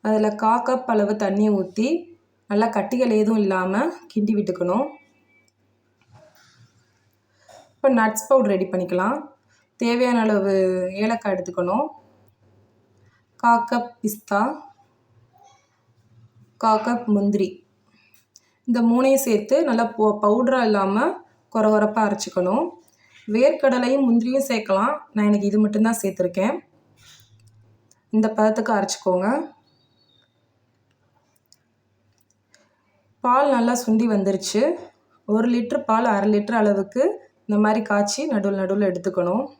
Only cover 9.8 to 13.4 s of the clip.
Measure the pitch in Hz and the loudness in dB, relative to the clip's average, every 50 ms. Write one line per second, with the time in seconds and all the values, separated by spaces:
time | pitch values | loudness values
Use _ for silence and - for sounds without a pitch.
9.8 | 240 233 240 240 254 247 240 233 220 220 214 202 196 196 190 190 190 185 185 180 | -2 -2 0 2 2 2 2 2 2 2 0 0 0 0 2 2 2 0 0 -2
10.8 | 180 185 190 196 214 226 233 226 - 202 190 180 180 180 175 - 175 180 196 240 | -4 -6 -4 -4 -2 -2 -2 -2 -2 -4 -4 -4 -6 -6 -6 -4 -2 -2 -2 -2
11.8 | 294 311 - - _ _ _ _ _ _ _ _ _ _ _ _ _ _ _ _ | -2 -4 -8 -18 _ _ _ _ _ _ _ _ _ _ _ _ _ _ _ _
12.8 | _ _ _ _ _ _ _ _ _ _ _ _ | _ _ _ _ _ _ _ _ _ _ _ _